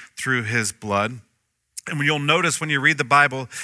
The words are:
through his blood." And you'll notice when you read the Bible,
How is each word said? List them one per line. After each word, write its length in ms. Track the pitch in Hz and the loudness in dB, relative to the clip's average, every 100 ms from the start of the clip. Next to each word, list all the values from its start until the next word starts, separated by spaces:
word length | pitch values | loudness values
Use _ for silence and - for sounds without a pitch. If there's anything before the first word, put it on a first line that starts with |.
| - - | -20 -8
through 280 | 135 127 | -2 -2
his 280 | 110 117 101 | 0 -2 -2
blood." 480 | - 107 101 107 123 - _ _ _ _ - - | -4 -2 0 -2 -6 -18 _ _ _ _ -14 -8
And 140 | 156 | -2
you'll 180 | 143 151 | 0 0
notice 420 | 143 165 175 - | 2 2 2 -2
when 100 | 156 | -2
you 100 | 143 | 2
read 180 | 143 151 | 2 2
the 60 | |
Bible, 440 | 127 143 143 131 127 - | 4 4 4 0 -8 -12